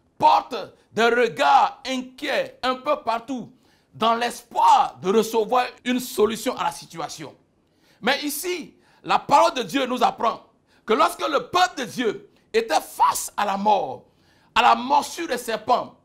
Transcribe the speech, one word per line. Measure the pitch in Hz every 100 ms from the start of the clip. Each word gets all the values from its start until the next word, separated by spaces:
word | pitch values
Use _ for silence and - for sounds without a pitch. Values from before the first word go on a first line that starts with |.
| _ -
porte | 302 - - 220 175 - _
des | -
regards | 233 240 233 156 285 269 208 - 247
inquiets | 262 254 - 269 226 151 -
un | 254 254
peu | 285 294
partout | - 226 226 254 185 _ _ _ _
dans | 135 220
l'espoir | 226 240 - - - - 269 175 -
de | 180
recevoir | 220 214 226 202 254 247 -
une | 240 247
solution | 254 - 214 226 254 -
à |
la | 175
situation. | - 147 165 143 - 135 - _ _ _ _ _ _
Mais | 226 277
ici, | 294 - 359 359 214 _ _ _
la | - 196
parole | - 285 339
de | 269
Dieu | 202 277 254
nous | 247
apprend | 233 - 226 170 _ _ _ _
que | -
lorsque | 233 339 - 359
le | 277 -
peuple | 359 359 320
de |
Dieu | 220 139 226 139 - _ _
était | 220 226 311
face | - - 1017 - - -
à |
la | 202 196
mort, | 208 196 143 123 _ _ _ _ _
à | 220
la | 240
morsure | 233 247 285 - - 339
des | 247
serpents | - 220 - 226 131 -